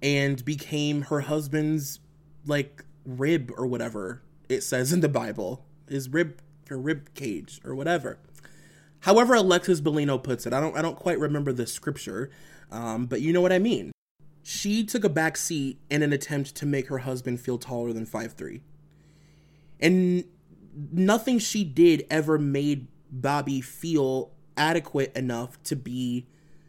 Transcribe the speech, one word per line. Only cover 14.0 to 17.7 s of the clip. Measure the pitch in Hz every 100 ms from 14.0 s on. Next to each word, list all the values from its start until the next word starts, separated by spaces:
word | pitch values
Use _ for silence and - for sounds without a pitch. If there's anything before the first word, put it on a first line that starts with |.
| _ _ - -
She | - - 202 220
took | 214 240
a | 196
back | 156 160 -
seat | - 156 135 - -
in | 147
an | 147
attempt | 143 - 143 139
to | - 143
make | 139 131
her | 131
husband | 131 127 127 123
feel | 127 120
taller | -